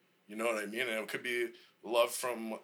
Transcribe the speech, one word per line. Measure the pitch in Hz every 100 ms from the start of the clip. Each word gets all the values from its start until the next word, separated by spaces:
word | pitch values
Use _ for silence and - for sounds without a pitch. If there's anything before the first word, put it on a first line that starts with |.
| _ _ -
You |
know | 107 117
what | 110
I | 104
mean? | 113 123
And | 110
it | 101
could | 127
be | 123 120 117 - - _
love | 101 117 120
from | - 127 113 113 107